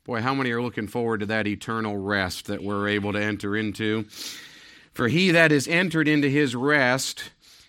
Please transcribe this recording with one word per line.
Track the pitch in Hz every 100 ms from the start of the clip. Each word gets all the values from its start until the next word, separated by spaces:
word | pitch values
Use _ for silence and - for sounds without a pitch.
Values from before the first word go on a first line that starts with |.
Boy, | - 120
how | 117
many | 139 131
are | 117
looking | 123 117 104
forward | 123 117 110
to | 101
that | 110 104
eternal | 101 - 113 110 101
rest | 95 101 92 - -
that | 101
we're | 95 101 101
able | 104 101
to | 104
enter | 104 101 101 104
into? | 110 98 110 110 104 - - - - - - - -
"For | - 131
he | 160 190
that | 170 160
is | 147 143
entered | 170 185 160 151
into | 151 143
his | 139 143
rest, | 120 139 147 123 131 - - - - - -